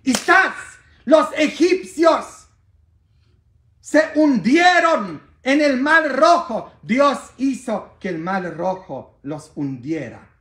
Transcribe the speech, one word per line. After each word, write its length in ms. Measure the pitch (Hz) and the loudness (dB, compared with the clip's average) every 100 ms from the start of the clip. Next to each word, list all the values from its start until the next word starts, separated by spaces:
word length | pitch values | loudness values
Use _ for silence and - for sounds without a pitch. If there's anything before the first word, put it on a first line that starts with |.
Y 120 | 269 | -2
¡zas! 420 | 233 - 381 285 - - - _ _ | -2 2 2 2 -6 -18 -20 _ _
Los 240 | - 311 - - | 2 2 2 -2
egipcios 1080 | 294 - 349 370 - 277 330 - - - _ _ _ _ _ _ _ _ _ _ _ _ _ _ | -2 0 0 0 -4 0 2 2 -4 -20 _ _ _ _ _ _ _ _ _ _ _ _ _ _
se 300 | - 294 302 | 0 0 2
hundieron 1040 | 294 302 240 175 320 359 349 330 294 190 147 _ _ | 2 2 2 2 4 4 4 2 0 -4 -12 _ _
en 160 | 254 285 | -2 0
el 220 | 294 254 | 2 0
Mar 280 | 294 320 311 | 2 2 2
Rojo. 560 | 262 330 349 - 214 - _ | 2 4 4 0 -10 -10 _
Dios 380 | 147 247 285 254 - | -4 0 2 0 -12
hizo 640 | - 269 226 - 202 - _ | -6 -6 -4 -6 -8 -8 _
que 80 | 196 | -10
el 120 | 165 | -8
Mar 360 | 170 196 180 | -6 -6 -6
Rojo 640 | 156 180 185 - 135 - _ | -6 -6 -6 -12 -16 -16 _
los 280 | 139 147 - | -12 -12 -14
hundiera. 720 | - 139 131 131 160 120 104 _ _ | -10 -8 -8 -8 -8 -8 -16 _ _